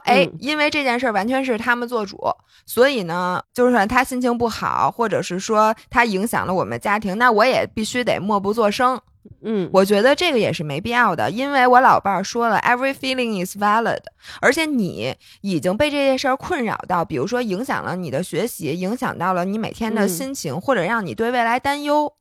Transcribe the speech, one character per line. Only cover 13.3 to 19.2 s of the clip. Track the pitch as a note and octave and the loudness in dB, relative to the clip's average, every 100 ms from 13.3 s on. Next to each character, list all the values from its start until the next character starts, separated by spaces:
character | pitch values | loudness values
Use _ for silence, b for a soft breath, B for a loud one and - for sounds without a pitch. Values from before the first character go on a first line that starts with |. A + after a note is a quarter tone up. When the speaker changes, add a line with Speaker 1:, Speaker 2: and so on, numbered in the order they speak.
| G#3 F3+ | -4 -6
Speaker 1:
is | G3+ | -2
valid。" | G#3 G#3+ A3 - - - B B | 0 2 0 -4 -8 -20 B B
而 | G3+ | 0
且 | C#4+ D#4+ | 2 0
你 | C4+ F3+ E2 A#2 - b b | 0 -2 -4 -6 -8 b b
已 | G3+ F3 | -4 -2
经 | - G#3 | 0 2
被 | D4 | 2
这 | C#4+ | 2
件 | C#4 C4 | 2 2
事 | C#4 | 0
儿 | C4 | -2
困 | - E4+ A3+ | -2 -4 -2
扰 | - - | -4 -2
到， | F3+ E3 | -2 -2
比 | C#3 | -4
如 | E3 | -2
说 | A#3+ | -2
影 | A#3+ F3+ | -2 -4
响 | C4+ - G2+ | -4 -4 -4
了 | F3 | -6
你 | F3 | -4
的 | B2+ | -4
学 | F#3 D#3 A3+ | -4 -4 -4
习， | - D3+ E3+ | -6 -6 -4
影 | F#3 B3 | -4 -4
响 | A3+ | -4
到 | - | -4